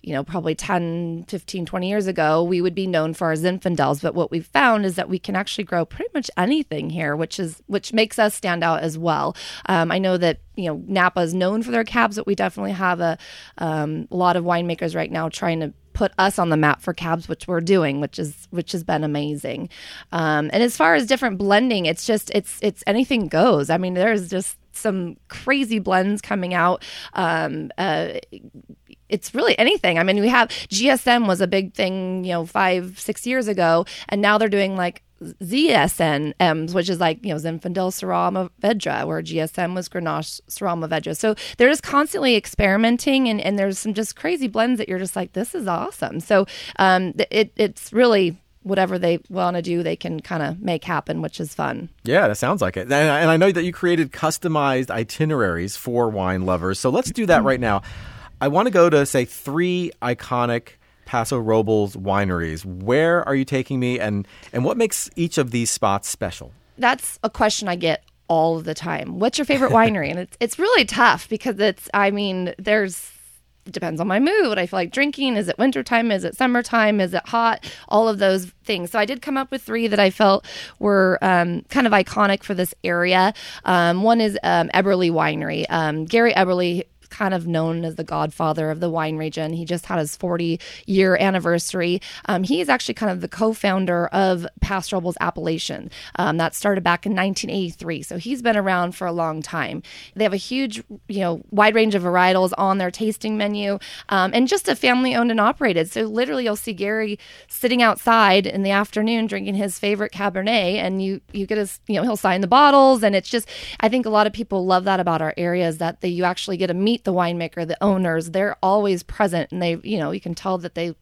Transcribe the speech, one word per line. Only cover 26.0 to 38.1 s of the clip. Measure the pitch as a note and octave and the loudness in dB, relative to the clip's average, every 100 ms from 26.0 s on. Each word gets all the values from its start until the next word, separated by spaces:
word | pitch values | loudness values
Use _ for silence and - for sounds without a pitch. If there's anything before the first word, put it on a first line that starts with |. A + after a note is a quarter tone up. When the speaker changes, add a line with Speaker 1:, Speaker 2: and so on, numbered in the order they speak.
| F#3+ G#3 | 2 -2
Speaker 1:
coming | - G3+ F3+ | -4 -4 -2
out. | F3+ F3 F#3 - - - | 2 2 0 -6 -16 -8
Um, | - E3+ E3 D#3 D3+ D#3+ - | -2 0 0 -2 -4 -8 -4
uh, | F#3 D#3 E3+ - - - - - - - _ - _ | -2 -2 -4 -8 -14 -20 -20 -20 -20 -20 _ -20 _
it's | G#3 - | -6 -4
really | - A#3 - | 0 2 4
anything. | A#3+ G#4 F#3 E3 | 2 4 2 2
I | |
mean, | F#3+ G3+ | 2 2
we | G#3+ | 4
have, | B3 A3+ - - | 4 2 -2 -6
G | G3 B3+ | 0 2
S | C4 B3 | 2 4
M | A#3+ G#3+ | 4 4
was | F3+ | 2
a | F#3 | 2
big | G3 F#3+ | 0 -2
thing, | - F#3 F#3+ F#3 F#3 | -4 -2 -2 -4 -4
you | F#3 | -4
know, | E3+ E3 | -4 -2
five, | - F#3+ F3+ F3+ F#3 | 0 2 0 -2 -10
six | - G#3+ A#3+ | -8 -6 -2
years | C4 G#3+ | -2 -2
ago, | F#3+ E3+ E3 - - - | 2 4 4 0 -10 -6
and | G3+ | 0
now | G3+ G#3+ | 4 4
they're | A3 G3+ | 2 2
doing, | F#3+ F#3+ | 0 -2
like, | F3 - _ _ E3 F3+ | -4 -6 _ _ -18 -14
Z | F3 B3+ D#4+ | -4 2 4
S | D#3+ D#3 - | 4 2 2
N | D#3+ C#3+ D3+ - | 0 2 -2 0
Ms, | F3+ D#3+ D#3+ | 0 2 -2
which | F#3 E3+ | -2 -2
is, | E3+ | 0
like, | E3+ D#3+ | 0 -2
you | E3+ | -6
know, | D#3 | -6
Zinfandel, | D#3+ D#3+ F3 F3+ F#3 | -6 -6 -6 -2 -4
Syrah, | - F#3 | -4 -2